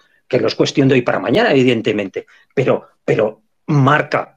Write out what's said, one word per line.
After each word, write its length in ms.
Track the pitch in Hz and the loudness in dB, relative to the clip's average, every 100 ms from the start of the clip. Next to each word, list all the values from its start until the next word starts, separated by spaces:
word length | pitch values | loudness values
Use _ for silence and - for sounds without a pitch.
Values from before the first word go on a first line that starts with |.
| _ _ - | _ _ -4
que 140 | 127 | -2
no 60 | 110 | -2
es 80 | - | -2
cuestión 340 | 135 - 135 | -2 2 2
de 60 | 135 | 2
hoy 60 | |
para 180 | 123 - | 0 -2
mañana, 320 | 95 147 233 | 0 0 2
evidentemente, 760 | 143 127 117 113 107 98 92 - _ _ | 2 2 0 -2 -4 -4 -8 -14 _ _
pero, 340 | - 131 110 - _ - | -4 -2 -2 -4 _ -4
pero 380 | - 107 - _ _ - | -2 -2 -4 _ _ -2
marca, 680 | 147 131 147 139 117 - | 0 2 2 -2 -6 -6